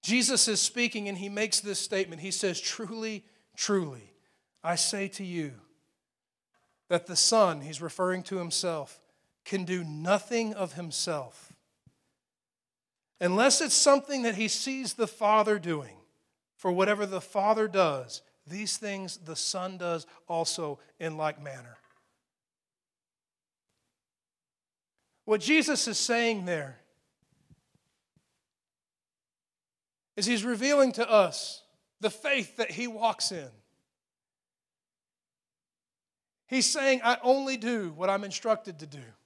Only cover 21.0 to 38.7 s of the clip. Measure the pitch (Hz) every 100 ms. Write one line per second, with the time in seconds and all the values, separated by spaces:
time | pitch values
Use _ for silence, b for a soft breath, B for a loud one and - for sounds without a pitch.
21 | 160 156 156 147 143 131 120 117 _ _
22 | _ _ _ _ _ _ _ _ _ _
23 | _ _ _ _ _ _ _ _ _ _
24 | _ _ _ _ _ _ _ _ _ _
25 | _ _ - 214 - 311 294 277 - 208
26 | - 233 233 220 180 165 139 127 _ _
27 | _ _ _ _ _ - _ _ _ _
28 | _ _ _ _ _ _ _ _ _ _
29 | _ _ _ _ _ _ _ _ _ _
30 | _ - 202 240 220 233 262 285 269 220
31 | 233 214 180 143 - - _ _ _ _
32 | 208 - 302 277 190 - 208 170 240 220
33 | 226 - - 180 135 107 _ _ _ _
34 | _ _ _ _ _ _ _ _ _ _
35 | _ _ _ _ _ _ _ _ _ _
36 | _ _ _ _ _ 262 247 320 269 262
37 | 226 247 247 269 269 262 220 233 185 156
38 | 185 196 202 185 233 220 220